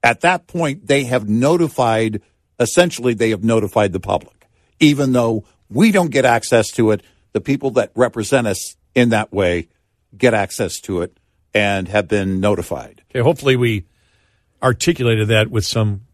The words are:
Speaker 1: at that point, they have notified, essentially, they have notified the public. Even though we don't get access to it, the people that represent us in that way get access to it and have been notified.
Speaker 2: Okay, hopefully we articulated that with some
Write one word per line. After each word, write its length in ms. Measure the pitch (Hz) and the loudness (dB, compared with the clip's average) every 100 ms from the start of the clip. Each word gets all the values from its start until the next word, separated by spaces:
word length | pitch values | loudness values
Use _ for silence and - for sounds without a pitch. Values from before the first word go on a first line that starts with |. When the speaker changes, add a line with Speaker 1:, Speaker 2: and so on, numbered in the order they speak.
Speaker 1:
at 180 | 120 117 | 0 0
that 260 | 170 180 _ | -2 -2 _
point, 380 | 175 160 139 - | -4 -4 -6 0
they 160 | 139 | 0
have 240 | 127 127 107 | 0 -4 0
notified, 920 | 110 135 175 165 - 120 110 113 110 _ _ _ _ | 0 2 2 0 0 0 2 0 -4 _ _ _ _
essentially, 560 | 117 - 175 - 123 | 0 2 2 0 -2
they 160 | 113 113 | 0 0
have 140 | 104 | 0
notified 480 | 110 113 104 - 104 | 0 0 0 0 0
the 80 | 92 | -2
public. 480 | 92 95 - _ _ _ _ _ | -4 -4 -6 _ _ _ _ _
Even 320 | 156 143 139 | 2 2 0
though 320 | 127 117 110 - _ _ | 2 0 -2 -6 _ _
we 220 | 107 220 | 2 2
don't 180 | 196 170 | 4 2
get 140 | 135 | 0
access 480 | 127 117 - 120 107 | 2 2 2 0 0
to 180 | - 110 | 0 0
it, 120 | 107 _ _ _ | 0 _ _ _
the 80 | - | -8
people 300 | - 139 139 | -4 -4 -2
that 200 | 120 104 | -2 -2
represent 540 | - 123 117 104 135 113 | 0 -2 -2 -2 -2 0
us 280 | 95 - - _ - | -4 -8 -16 _ 0
in 140 | 120 | 2
that 220 | 110 107 | 2 -2
way 360 | 95 92 87 82 _ _ _ _ 101 | -2 0 -2 -6 _ _ _ _ 0
get 180 | 127 | 0
access 440 | 113 98 - 95 - | 2 -2 -4 -6 -8
to 220 | - 92 | -8 -6
it 180 | 87 _ _ _ _ | -6 _ _ _ _
and 340 | 104 101 98 90 | -2 0 -2 -2
have 180 | 104 92 | -2 0
been 320 | 107 95 92 | -2 -2 -2
notified. 640 | 104 101 - 71 - _ _ | 0 -2 -4 -10 -12 _ _
Speaker 2:
Okay, 100 | 131 | -2
hopefully 360 | 120 160 139 127 | 0 0 0 2
we 280 | 123 107 - _ _ _ _ _ _ _ | 0 -2 -8 _ _ _ _ _ _ _
articulated 680 | 131 123 - 170 120 113 107 | -2 0 0 0 0 0 2
that 220 | 113 110 | 2 2
with 140 | 110 | -2
some 380 | 101 113 107 101 - | -2 -2 -2 -4 -10